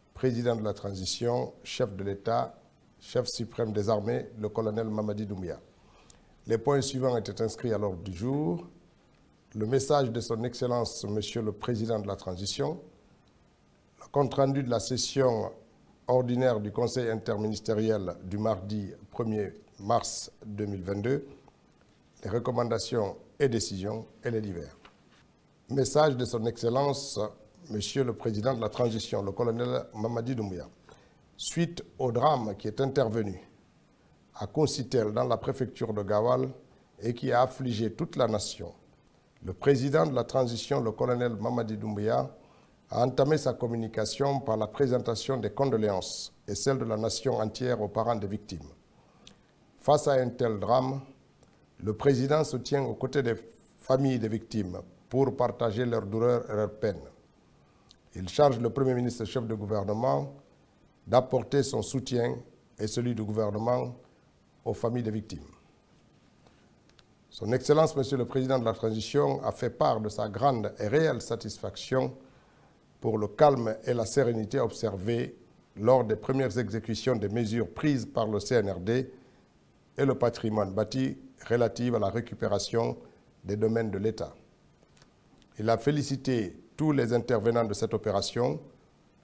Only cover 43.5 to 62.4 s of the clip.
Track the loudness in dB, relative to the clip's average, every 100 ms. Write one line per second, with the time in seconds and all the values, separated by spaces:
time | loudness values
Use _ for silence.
43.5 | -2 -2 -2 -4 -2 -2 0 0 0 0
44.5 | 0 0 0 2 2 0 -2 -2 -2 -2
45.5 | 0 2 2 2 0 -2 -6 -10 -14 -10
46.5 | -2 0 0 0 -2 -2 -2 0 0 0
47.5 | -2 -2 0 -2 0 0 0 -2 -8 -8
48.5 | -12 -14 -20 _ _ _ _ -20 -20 _
49.5 | _ _ -2 4 4 6 2 2 0 0
50.5 | 0 2 4 2 -2 -8 -20 _ _ _
51.5 | _ _ -8 -4 2 4 4 4 2 2
52.5 | -2 -2 0 0 -2 -2 0 0 -2 -6
53.5 | -20 -20 -8 2 4 4 2 0 -2 -4
54.5 | -4 -2 -6 -12 -20 -4 2 2 2 0
55.5 | 0 -2 0 0 -2 -2 2 2 2 0
56.5 | -2 -2 -2 -4 -4 -10 -20 _ _ _
57.5 | _ _ _ _ -20 _ -10 -2 4 6
58.5 | 6 0 0 2 2 0 -2 -4 -4 -4
59.5 | -4 -2 -2 0 0 2 0 -2 -10 -20
60.5 | _ _ _ _ _ 2 4 4 2 2
61.5 | 2 2 0 -2 -4 -2 0 0 -2